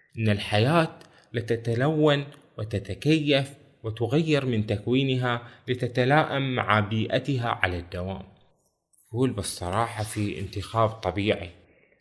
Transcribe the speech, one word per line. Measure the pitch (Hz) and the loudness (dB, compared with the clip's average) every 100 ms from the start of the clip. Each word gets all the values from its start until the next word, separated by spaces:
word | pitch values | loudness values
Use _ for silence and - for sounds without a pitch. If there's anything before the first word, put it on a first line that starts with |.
| _ - | _ -2
إن | 110 | 0
الحياة | 101 - 104 123 165 160 - - _ _ | 0 2 2 4 4 2 -2 -20 _ _
لتتلون | 120 110 113 117 117 143 156 151 143 139 - _ - | -6 -2 -2 0 0 2 4 4 4 -2 -14 _ -10
وتتكيف | 107 101 98 92 143 160 147 139 139 - - _ | -4 -4 -4 -2 2 2 4 2 2 -8 -20 _
وتغير | 110 107 113 147 156 143 127 | -8 -2 2 2 2 2 2
من | 110 107 | 0 0
تكوينها | 104 117 131 135 127 123 120 - - - | -2 2 2 2 0 0 -2 -6 -16 -6
لتتلائم | 120 117 123 123 151 - 135 135 123 | -4 -2 0 4 4 2 -2 -2 -2
مع | 95 107 | 2 2
بيئتها | 101 110 - 127 143 131 117 | 2 -2 0 -2 -2 -2 -2
على | 110 92 87 | 0 0 -2
الدوام. | 82 90 92 95 - _ _ _ _ _ _ _ _ | -8 -8 -6 -8 -12 _ _ _ _ _ _ _ _
يقول: | 113 131 | -2 0
"بالصراحة | 104 - - 87 101 113 107 | 0 -6 -6 -2 0 -2 -2
في | 107 107 104 - | -6 -2 -4 -4
انتخاب | 98 101 - 113 110 | -8 -8 -4 0 0
طبيعي". | 110 92 92 104 - 90 - _ _ _ _ | 0 -4 0 0 0 -2 -14 _ _ _ _